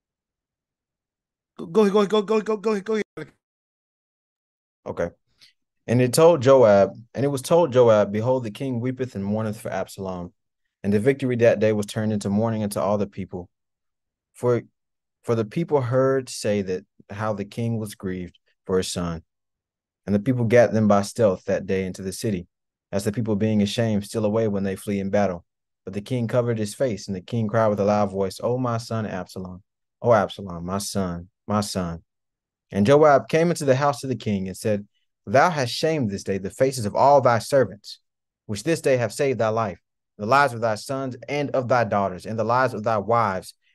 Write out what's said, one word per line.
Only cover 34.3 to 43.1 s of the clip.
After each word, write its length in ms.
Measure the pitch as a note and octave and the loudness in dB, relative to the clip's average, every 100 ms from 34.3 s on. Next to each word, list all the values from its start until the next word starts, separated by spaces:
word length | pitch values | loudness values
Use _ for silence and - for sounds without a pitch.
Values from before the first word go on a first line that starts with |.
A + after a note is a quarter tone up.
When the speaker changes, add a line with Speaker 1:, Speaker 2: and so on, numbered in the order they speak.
| G2+ F#2+ | -4 -4
Speaker 2:
and 100 | F#2 | -6
said, 280 | A2 G#2 G#2 _ _ _ - | -4 -4 -6 _ _ _ 0
"Thou 240 | B2 E3+ | 2 4
hast 220 | D#3 B2 | 2 -4
shamed 400 | - D#3+ D#3+ A#2 | -2 -2 0 -2
this 120 | G2 | -4
day 140 | - F#2+ | -6 -6
the 120 | F#2+ | -6
faces 360 | - C3 B2+ G#2 | -2 -2 -2 -4
of 100 | - | 2
all 260 | C3 C#3+ | 6 6
thy 180 | B2+ A#2 | 6 2
servants, 600 | - C#3 A#2 - - - _ _ _ _ - | 2 0 0 -2 -20 -20 _ _ _ _ -10
which 180 | G#2 | -6
this 180 | - D#3+ | -2 -2
day 160 | D3 B2+ | 2 0
have 160 | A2+ | 0
saved 260 | - C#3 A#2+ | -2 -2 0
thy 100 | A2 | 0
life, 300 | A2+ A2 F2 _ _ _ - | 0 -2 -6 _ _ _ -10
the 80 | G#2 | 2
lives 280 | C3+ C#3+ | 4 4
of 80 | A#2+ | 0
thy 140 | A2+ G#2 | -2 -2
sons 400 | - C3+ C3+ A#2+ - | -6 -8 -8 -10 -6
and 200 | C#3+ C#3 | -4 -2
of 180 | C3 A#2+ | -2 2
thy 160 | B2 A2+ | 2 2
daughters, 400 | G#2 G2 F2+ F2+ | 0 0 -4 -8
and 120 | A2 | -4
the 60 | |
lives 300 | A2 B2 C3 | 0 2 0
of 100 | G#2+ | 0
thy 140 | A2 A2 | -2 -2
wives, 560 | G2 | 2